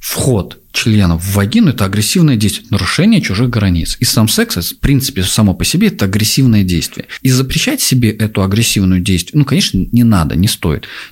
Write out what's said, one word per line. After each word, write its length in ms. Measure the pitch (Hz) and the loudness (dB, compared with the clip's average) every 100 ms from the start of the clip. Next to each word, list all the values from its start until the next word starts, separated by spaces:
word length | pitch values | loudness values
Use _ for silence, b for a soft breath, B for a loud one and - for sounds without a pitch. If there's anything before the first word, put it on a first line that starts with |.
| - | -10
Вход 520 | - 147 110 - - _ | -4 0 0 -2 -12 _
члена 420 | - 117 107 90 82 | -4 0 2 2 0
в 180 | 95 98 | 0 0
вагину — 340 | 101 233 190 | 0 2 2
это 160 | - 98 | 2 -2
агрессивное 500 | 104 107 190 156 117 | -2 -2 2 2 2
действие, 300 | 104 - - | 0 -4 -4
нарушение 500 | 101 92 - 202 208 | -4 -2 0 2 2
чужих 300 | - 95 127 | 0 0 0
границ. 460 | 117 98 85 - - | 2 2 0 -2 -4
И 60 | 117 | -2
сам 220 | - 110 | 0 2
секс, 440 | - 233 180 165 | 0 -2 -4 -6
в 80 | - | -4
принципе, 420 | - 139 - 95 | 0 0 0 -4
само 300 | 90 - 104 | -2 2 2
по 100 | 87 | 0
себе — 240 | - 170 214 | -2 0 0
это 160 | - 98 | 0 -2
агрессивное 580 | 101 107 - 131 104 | 0 0 2 2 4
действие. 420 | 92 85 - - - B | 2 0 -4 -10 -14 B
И 80 | 135 | 0
запрещать 520 | 127 131 165 - 302 | 0 0 -2 -2 -2
себе 280 | - 131 110 | 0 2 0
эту 320 | - 107 104 | 0 -2 0
агрессивную 580 | 95 101 - 110 95 92 | 0 0 0 0 2 2
действие, 380 | 95 90 - 147 | 2 -2 0 0
ну, 80 | 139 | 0
конечно, 400 | 165 - 92 90 | 0 0 -2 0
не 120 | 120 | 2
надо, 320 | 117 98 73 65 | 4 2 0 0
не 120 | 101 | 0
стоит. 400 | - 87 71 - B B | 0 -2 -4 -6 B B